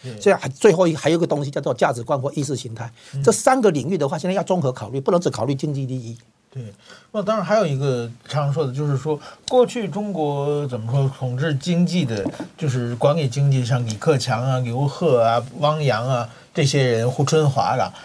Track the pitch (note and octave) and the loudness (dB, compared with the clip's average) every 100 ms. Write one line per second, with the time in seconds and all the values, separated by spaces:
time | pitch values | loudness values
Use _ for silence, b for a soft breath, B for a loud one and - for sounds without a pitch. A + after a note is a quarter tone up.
0 | B2+ G#2+ G3+ F#3 C3+ - A3 E3+ F3 D#3 | -14 0 2 2 0 4 6 6 4 2
1 | D3 E3+ E3+ D3 C#3+ D3 C#3+ B2+ D3+ A#2+ | 0 2 2 0 -2 -4 -4 0 0 0
2 | A#2 C#3+ C3+ - C#3+ C#3+ A#2 A2 A#2 B | -2 -2 -2 -4 -4 -6 -8 -12 -14 B
3 | B C#3 C#3 G#3 - C4 G#3+ D3 B2+ F#3+ | B 0 2 2 4 4 4 2 0 -2
4 | C#3 E3+ F3+ F#3+ E3 F3+ C#3 B2+ G#2+ C3+ | -2 -2 -2 -2 0 0 0 -4 -6 -8
5 | C3+ F3 E3+ - B2 C#3 D3+ C#3 C3 C3 | -2 0 0 -2 -2 -2 -4 -4 -6 -8
6 | A#2 A2+ _ _ _ C3 A2 - B B | -10 -14 _ _ _ -14 -14 -16 B B
7 | B G#3+ G3 A3 F3 A3 F3 C3 C#3 B2 | B -4 -2 -2 2 2 2 2 0 0
8 | A#2 A#2 - C#3+ C#3+ D3+ C#3 C3 D3 C3+ | -4 -10 -6 -2 0 0 0 -2 0 0
9 | D#3 D3 B B - B3+ A#3+ B3 G3+ F#3+ | -2 -4 B B 2 4 4 0 -4 -4
10 | G#3 F3 D3 C#3+ C#3+ D3 C#3+ A#2+ A2+ C3+ | -4 -2 -2 -2 -2 -2 -4 -6 -2 0
11 | C3+ - B2+ B2 D#3+ C#3 F3 F3 F3 F3 | 0 -2 -4 -2 -2 -2 0 2 2 2
12 | C3+ G#2 F#2+ B B - D#3 B2 A#2+ A#2+ | 0 -2 -4 B B -6 -2 -2 -2 0
13 | C#3 E3 C#3 C#3+ C#3 C3+ A#2 B2+ A#2 G#2+ | 2 2 0 0 2 2 2 0 -2 -2
14 | D#3+ C#3+ - A2+ C3 B2+ A#2+ B2 C#3+ - | 2 2 0 -2 0 -2 -2 -2 -2 0
15 | E3+ A#2+ A2+ A#2 A#2+ - D3 D#3 C#3+ G#2+ | 2 4 4 2 -2 -2 0 2 0 0
16 | B2 B2 A2+ B B - C#3 C#3+ B2+ A2+ | 0 -2 -4 B B -2 2 2 2 2
17 | A#2+ B2+ C#3 D#3 D3+ C#3 G2 B2 F#2+ B | 0 0 2 4 4 2 2 0 -2 B